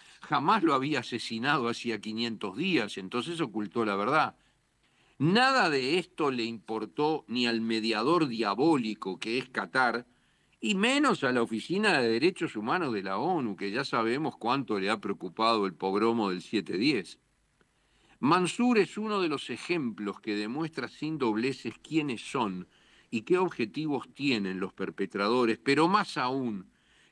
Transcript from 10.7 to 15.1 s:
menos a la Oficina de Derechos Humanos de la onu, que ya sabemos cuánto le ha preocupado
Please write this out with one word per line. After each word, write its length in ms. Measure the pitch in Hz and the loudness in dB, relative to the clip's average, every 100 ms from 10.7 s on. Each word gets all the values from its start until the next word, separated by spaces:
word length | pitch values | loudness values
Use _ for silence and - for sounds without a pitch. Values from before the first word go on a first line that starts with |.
| 190 | 2
menos 480 | 233 277 285 180 | 2 4 2 2
a 80 | 131 | 2
la 100 | 127 | 2
Oficina 580 | 117 113 - 190 214 151 | 0 -2 -2 0 2 2
de 80 | 117 | 2
Derechos 460 | 113 170 185 156 | 4 2 0 -6
Humanos 400 | 107 113 180 147 | -4 -2 -2 0
de 80 | 104 | -2
la 160 | 95 98 | -2 -2
onu, 380 | 160 165 117 92 | 0 0 -2 -4
que 160 | 98 | -4
ya 120 | 113 | -4
sabemos 520 | 143 131 113 131 147 - | -2 0 0 0 -2 -4
cuánto 420 | 113 135 117 101 | 0 0 0 -2
le 120 | 95 | 0
ha 100 | 107 | -2
preocupado 680 | 98 | -2